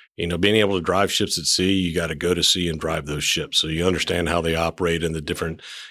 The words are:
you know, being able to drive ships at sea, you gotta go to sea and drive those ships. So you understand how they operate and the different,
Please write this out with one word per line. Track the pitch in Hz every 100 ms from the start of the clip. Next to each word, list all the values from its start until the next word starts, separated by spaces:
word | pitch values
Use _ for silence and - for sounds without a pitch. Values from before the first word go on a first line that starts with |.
| - -
you | 85
know, | 85
being | 101 110
able | 101 95
to |
drive | 80 90 98
ships | - 104 -
at |
sea, | 76 - 92
you | 98 87
gotta | 82 82
go | 76 85
to | 87
sea | - 95 85
and | 78
drive | 80 80
those | 73 76
ships. | - 85 71 -
So | 80
you | 80 92
understand | 82 - 90 85
how | 85
they | 82 82
operate | 82 - 87 82
and | 82
the | 80
different, | 76 87 82 80 - - -